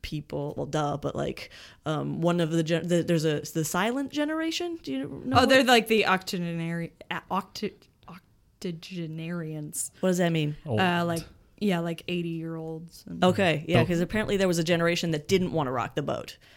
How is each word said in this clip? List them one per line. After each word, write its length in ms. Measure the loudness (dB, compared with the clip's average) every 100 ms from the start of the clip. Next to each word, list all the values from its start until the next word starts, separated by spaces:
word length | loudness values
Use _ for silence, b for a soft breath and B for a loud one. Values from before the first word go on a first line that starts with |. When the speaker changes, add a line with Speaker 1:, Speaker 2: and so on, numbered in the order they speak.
Speaker 1:
people. 520 | -8 -10 -8 -8 -6 -6
Well, 80 | -4
duh, 320 | -2 0 -2
but, 180 | -4 -4
like, 340 | -6 -6 -14 B B B -6
um, 340 | -4 -4 0
one 220 | 0 2
of 100 | 2
the, 100 | 0
gen-, 240 | 0 -2 2
the 140 | 0
there's 200 | 2 2
a, 160 | 2 -2 -4
the 100 | -4
silent 480 | -2 0 0 -2 -4
generation. 680 | -4 -2 -2 -4 -4 -6 -6
Do 80 | -8
you 80 | -6
know? 220 | -6 -8 2 4
Speaker 2:
Oh, 20 |
Speaker 1:
what 60 | 6
Speaker 2:
they're, 140 | 6
like, 240 | 8 6 6
the 160 | 2
octogenari-, 880 | 4 2 0 -4 -4 -4 -4 -4 -6 _ -8
uh, 120 | -8 -4
octo-, 380 | -4 -4 -8 -8 -8 _ _ -20 -20 _ _ _ _
octogenarians. 1300 | -10 -10 -12 -10 -8 -8 -8 -6 -6 -8 -8 -8 -8 0
Speaker 1:
What 80 | 2
does 80 | 4
that 140 | 4
mean? 220 | 4 0 -4 -2
Speaker 3:
Old. 140 | 2
Speaker 2:
Uh, 220 | 2 2 0
like, 180 | -2 -6 -20 _ _
yeah, 200 | 0 0
like, 240 | -2 -6 -4
eighty-year-olds. 960 | -4 -4 -4 -6 -8 -8 -10 -12 -18 -14
And 160 | 2
Speaker 1:
Okay, 400 | 4 6 2 2 4
yeah, 160 | 4
Speaker 3:
But 60 | 4
Speaker 1:
'cause 120 | 2
apparently 340 | 0 0 0 2
there 120 | 4
was 80 | 4
a 40 |
generation 480 | 2 4 4 2 0
that 180 | -2 2
didn't 240 | 2 2
wanna 180 | 0 0
rock 240 | -2 -2 -4
the 60 |
boat. 360 | -4 -4 -8 -18 b